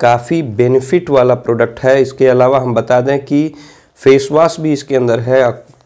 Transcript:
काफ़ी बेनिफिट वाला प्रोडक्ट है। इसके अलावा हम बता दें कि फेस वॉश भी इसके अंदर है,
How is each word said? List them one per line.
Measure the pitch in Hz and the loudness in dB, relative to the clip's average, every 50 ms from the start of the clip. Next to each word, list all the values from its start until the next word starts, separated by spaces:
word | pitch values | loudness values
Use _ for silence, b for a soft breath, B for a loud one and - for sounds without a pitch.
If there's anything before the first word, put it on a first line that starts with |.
काफ़ी | - 123 120 117 120 - 165 165 156 | 0 0 0 0 -2 -4 -4 -4 -4
बेनिफिट | 123 104 104 123 127 127 - 127 - - 175 170 - | -4 -2 0 0 2 2 0 0 0 -4 -4 -2 0
वाला | 143 131 123 123 127 123 | 0 2 2 2 0 -2
प्रोडक्ट | - - 120 113 117 113 - - | -2 -4 -2 -2 -2 -4 -4 -4
है। | - 131 135 139 | 0 0 2 2
इसके | 131 135 131 - 135 131 | 0 0 -2 0 0 2
अलावा | 127 123 127 127 135 135 | 2 4 2 2 2 0
हम | 127 123 117 | -2 -2 -2
बता | 117 117 - 123 127 | -2 -2 0 0 0
दें | 123 135 139 139 | 0 0 -2 -4
कि | 135 - 147 143 151 156 156 B B B B B B B B - | -4 -4 -2 -2 -2 -4 -6 B B B B B B B B -2
फेस | - 135 135 139 202 - | 2 4 4 4 2 0
वॉश | 151 156 165 165 165 - | 0 2 2 0 0 -2
भी | 156 156 147 | -4 -4 -4
इसके | 139 - - 135 | -4 -4 -2 -2
अंदर | 131 123 120 117 117 | -2 0 0 -2 -2
है, | 117 123 131 135 127 120 110 - - _ - _ _ | -2 0 0 2 2 0 -2 -6 -12 _ -20 _ _